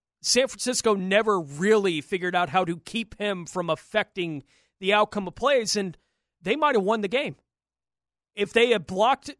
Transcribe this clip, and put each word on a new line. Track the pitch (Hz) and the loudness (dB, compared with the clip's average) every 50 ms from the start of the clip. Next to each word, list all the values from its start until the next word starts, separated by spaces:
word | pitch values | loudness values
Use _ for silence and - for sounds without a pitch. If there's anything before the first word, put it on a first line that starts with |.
| _ _ _ _ | _ _ _ _
San | - - - 240 269 254 | -4 -2 0 2 0 0
Francisco | - - - 240 247 - - 226 208 | -2 -6 -6 -4 -4 -2 0 0 0
never | 196 185 185 190 208 226 220 208 190 | 0 0 0 0 2 2 2 0 0
really | 165 139 139 143 180 208 214 214 196 190 170 151 | -2 -6 -6 -2 2 2 4 4 2 0 -2 -4
figured | 139 - 202 185 175 180 180 | -4 -4 -6 -4 -2 -2 -2
out | 180 180 151 | 0 0 0
how | 131 185 185 | 0 0 0
to | 165 170 165 | 0 -4 -8
keep | - - - 233 226 - - - | -8 -8 -6 -6 -6 -8 -8 -6
him | 208 208 196 180 170 | -4 -4 -4 -6 -8
from | - - 180 175 165 | -8 -6 -4 -2 -2
affecting | 160 151 - - - 214 196 - - 196 175 170 156 143 - _ _ _ _ _ _ - | -2 -4 -4 -4 -2 -2 -2 -2 -4 -6 -6 -6 -6 -8 -12 _ _ _ _ _ _ -6
the | 196 190 202 | 0 2 4
outcome | 208 214 - - 208 196 175 | 4 2 2 -2 -6 -6 -6
of | 156 | -6
plays, | - - 277 294 262 226 185 - | -2 0 2 2 2 0 0 -2
and | 208 196 185 156 - _ _ _ _ _ _ _ _ | -2 -2 -4 -6 -12 _ _ _ _ _ _ _ _
they | - 175 240 | -4 -2 -2
might | 302 311 294 269 | 2 2 2 2
have | 220 190 | 2 2
won | 190 226 226 | 2 0 0
the | 208 190 | 0 -2
game. | 196 262 294 226 139 - _ _ _ _ _ _ _ _ _ _ _ _ _ _ _ _ _ _ _ | -2 -2 -4 -4 -8 -12 _ _ _ _ _ _ _ _ _ _ _ _ _ _ _ _ _ _ _
If | - 202 175 - | -4 -4 0 2
they | 233 233 247 | 4 4 4
had | 233 208 151 - | 4 2 0 -2
blocked | 190 190 214 240 269 - - - 285 _ | 0 2 4 4 4 2 -2 -10 -16 _